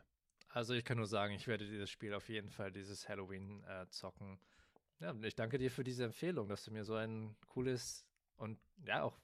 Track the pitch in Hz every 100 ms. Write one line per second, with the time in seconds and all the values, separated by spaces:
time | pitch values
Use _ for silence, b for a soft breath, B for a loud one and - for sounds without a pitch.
0 | - _ _ _ - 120 113 120 123 120
1 | 104 107 104 98 - 104 104 107 98 -
2 | 107 101 - 110 104 - 98 95 98 98
3 | - 98 95 95 98 101 92 95 90 -
4 | 92 - 101 95 b b b b _ _
5 | 170 117 110 - 113 131 127 120 127 123
6 | 120 - 170 165 101 101 - 110 104 110
7 | 110 110 110 110 - 131 127 123 - -
8 | - _ _ - 110 110 - - 131 110
9 | 120 -